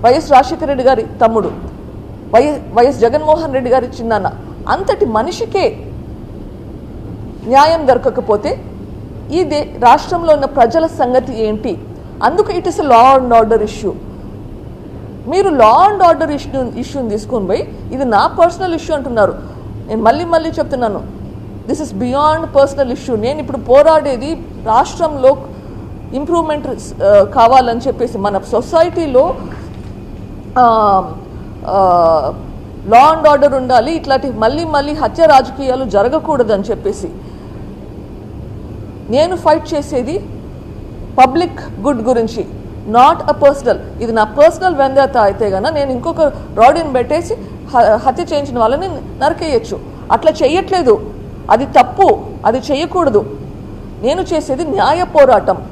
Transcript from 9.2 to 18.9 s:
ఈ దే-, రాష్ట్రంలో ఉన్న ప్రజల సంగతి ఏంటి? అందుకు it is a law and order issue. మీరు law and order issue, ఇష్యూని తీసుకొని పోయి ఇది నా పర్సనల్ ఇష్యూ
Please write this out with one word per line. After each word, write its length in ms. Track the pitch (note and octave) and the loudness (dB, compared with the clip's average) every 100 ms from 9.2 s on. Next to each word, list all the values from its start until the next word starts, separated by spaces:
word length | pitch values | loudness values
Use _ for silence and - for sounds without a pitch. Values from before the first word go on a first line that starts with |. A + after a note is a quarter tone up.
| - | -4
ఈ 120 | E4+ | -2
దే-, 400 | D#4+ D4 - - | 0 -2 -4 2
రాష్ట్రంలో 500 | A#3+ C#4+ - E4+ E4+ | 6 6 2 -2 2
ఉన్న 120 | D4 | 2
ప్రజల 420 | C#4 C#4 A3+ E4 D#4+ | 2 2 4 4 0
సంగతి 560 | - B3 B3+ B3 A3+ | 0 2 2 0 -4
ఏంటి? 360 | A3 G#3+ - F3 - - - - | -2 -2 -6 -8 -10 -16 -18 -2
అందుకు 300 | A3+ F4 - | 0 2 0
it 120 | F4+ | -2
is 100 | F4+ | -4
a 120 | D#4+ D4+ | -2 4
law 320 | A#3 B3+ C4+ | 6 8 4
and 140 | B3+ A#3 | 4 4
order 240 | A3 A3+ | 4 2
issue. 280 | G#3 - G3+ - - - - - - - - - - - - - - | 0 -4 -6 -8 -14 -16 -16 -16 -16 -16 -16 -16 -16 -16 -16 -14 -4
మీరు 200 | F4+ G4 | 0 2
law 440 | C#4+ A3 C4 G4 | 6 6 8 6
and 140 | G4+ F4+ | 6 4
order 200 | D4+ D#4 C#4+ | 4 0 -4
issue, 400 | - C4+ A#3+ - | -4 -4 -4 -6
ఇష్యూని 320 | B3+ C#4 A#3 | -8 -6 -4
తీసుకొని 360 | G#3 G#3 B3 F#3 | -6 -4 -4 0
పోయి 320 | B3 - - - | -2 -2 -10 -10
ఇది 120 | C4 | -4
నా 220 | C4+ G#3 D4+ | 2 2 2
పర్సనల్ 480 | - E4+ E4+ F#4 | 2 2 2 -4
ఇష్యూ 220 | E4 - | -4 -4